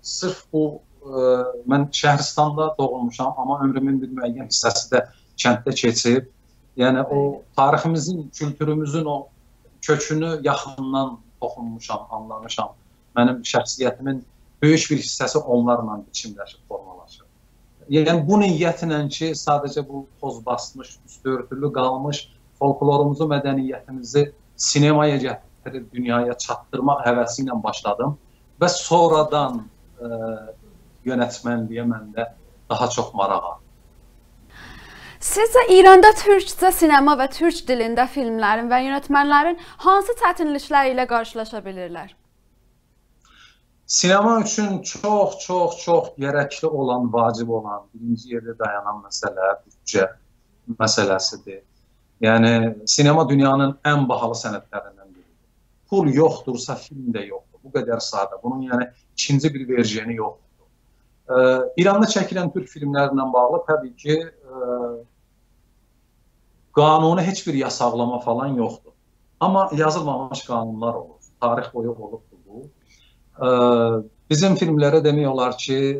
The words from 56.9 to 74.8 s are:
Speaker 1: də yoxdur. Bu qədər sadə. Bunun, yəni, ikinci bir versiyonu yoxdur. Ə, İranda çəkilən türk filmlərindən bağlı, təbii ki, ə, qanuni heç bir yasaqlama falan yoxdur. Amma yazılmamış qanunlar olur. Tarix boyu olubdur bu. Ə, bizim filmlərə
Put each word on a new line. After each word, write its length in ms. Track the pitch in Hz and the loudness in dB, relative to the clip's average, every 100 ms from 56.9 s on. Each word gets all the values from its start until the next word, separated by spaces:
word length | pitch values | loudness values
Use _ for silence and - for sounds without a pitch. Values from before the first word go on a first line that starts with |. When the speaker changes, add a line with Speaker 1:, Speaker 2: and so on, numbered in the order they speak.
| 139 123 | -10 -6
Speaker 1:
də 120 | 107 98 | -6 -6
yoxdur. 340 | 95 _ _ | -14 _ _
Bu 80 | 135 | -8
qədər 280 | - 117 117 | -6 -4 -4
sadə. 340 | - 104 98 98 | -4 -4 -6 -6
Bunun, 240 | 120 131 131 | -8 -8 -4
yəni, 200 | 123 123 _ _ - | -4 -4 _ _ -8
ikinci 340 | - 139 151 | 0 0 0
bir 140 | 139 127 | -4 -4
versiyonu 480 | 123 110 110 110 117 | 0 0 -2 -6 -6
yoxdur. 520 | 104 - _ _ _ _ _ _ _ _ - | -8 -10 _ _ _ _ _ _ _ _ -2
Ə, 100 | 127 127 127 127 - | 2 4 2 0 2
İranda 280 | 190 202 214 | 4 4 2
çəkilən 440 | 202 185 185 170 | 2 -2 -4 -4
türk 140 | 190 - | -6 -10
filmlərindən 600 | 156 143 139 139 135 131 | -8 -4 0 0 0 0
bağlı, 300 | 123 123 165 - | 2 4 2 0
təbii 280 | 156 131 120 | -2 -2 -10
ki, 220 | 147 156 | -2 -2
ə, 600 | 165 _ 135 131 123 123 120 117 120 _ _ _ _ _ _ _ _ _ _ _ _ _ _ _ _ | -2 _ -20 -10 -6 -6 -6 -10 -16 _ _ _ _ _ _ _ _ _ _ _ _ _ _ _ _
qanuni 500 | - 151 156 160 175 175 | 4 6 6 4 2 0
heç 200 | 190 - | -4 -4
bir 120 | 139 | -2
yasaqlama 640 | 127 - 123 117 120 123 | -2 0 -2 0 -2 -4
falan 340 | 123 120 139 127 | -4 -2 -2 -2
yoxdur. 380 | 117 - - _ _ _ _ _ | -4 -6 -20 _ _ _ _ _
Amma 280 | 180 196 190 | 0 2 0
yazılmamış 720 | 147 156 170 147 127 131 127 - | 0 0 0 -4 -6 -6 -10 -6
qanunlar 480 | 117 113 110 117 | -6 -4 -4 -4
olur. 380 | 117 - - _ _ | -6 -10 -20 _ _
Tarix 320 | 120 120 - | -2 -2 -4
boyu 180 | 120 113 | -8 -8
olubdur 460 | 117 104 113 _ 95 98 | -8 -12 -16 _ _ _
bu. 180 | 107 143 _ _ _ _ _ _ - | -20 -20 _ _ _ _ _ _ -4
Ə, 120 | 127 123 123 120 117 113 107 _ _ | 0 4 4 4 4 0 -4 _ _
bizim 260 | 151 190 185 | 2 2 2
filmlərə 460 | 170 151 | 2 2